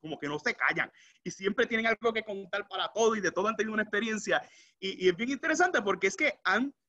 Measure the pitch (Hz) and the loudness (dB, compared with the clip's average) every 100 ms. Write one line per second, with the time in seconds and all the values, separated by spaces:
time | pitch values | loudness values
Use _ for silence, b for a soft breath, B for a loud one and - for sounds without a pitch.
0 | 156 147 143 147 240 - 139 165 127 b | -12 -8 -6 -4 -4 -2 -2 -2 -4 b
1 | b b 180 - 196 233 233 226 226 226 | b b -12 -6 -4 0 0 2 0 0
2 | 233 220 214 196 190 202 202 185 165 208 | 0 -2 -6 -10 -6 -6 -4 -6 -4 2
3 | 226 220 175 175 208 220 220 220 214 202 | 4 4 0 2 0 0 -2 -2 0 -2
4 | 220 214 - 151 b b b _ 190 - | -2 -4 0 0 b b b _ -8 2
5 | 185 175 247 277 320 302 359 294 202 190 | 2 2 -2 -2 0 2 4 2 0 0
6 | 190 190 294 - 185 208 277 - | 0 0 -2 0 0 0 0 -6